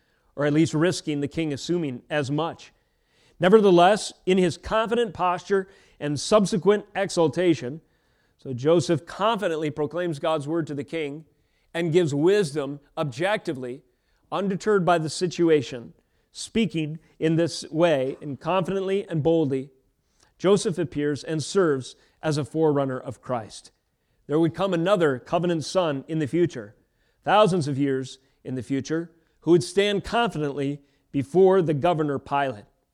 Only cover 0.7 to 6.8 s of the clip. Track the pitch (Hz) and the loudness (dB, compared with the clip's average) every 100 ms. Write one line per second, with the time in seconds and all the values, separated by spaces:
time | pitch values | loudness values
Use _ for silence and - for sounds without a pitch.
0.7 | 156 170 - - 147 143 - 160 139 - | 2 0 0 -4 -4 -4 -4 -6 -6 -4
1.7 | 175 151 123 - 151 127 147 165 120 - | -4 -4 -8 -6 -4 -2 -2 -4 -8 -18
2.7 | _ _ _ _ _ _ - 180 220 202 | _ _ _ _ _ _ -2 6 6 8
3.7 | 175 175 214 - - - 190 180 - - | 8 8 4 -2 -6 0 2 2 -2 -4
4.7 | 214 226 233 233 160 180 - - 196 185 | -2 0 -2 -2 -2 -2 -2 -2 -2 -2
5.7 | - _ - 147 143 - 214 190 220 180 | -12 _ -8 -6 -4 2 2 4 2 2
6.7 | 208 | 2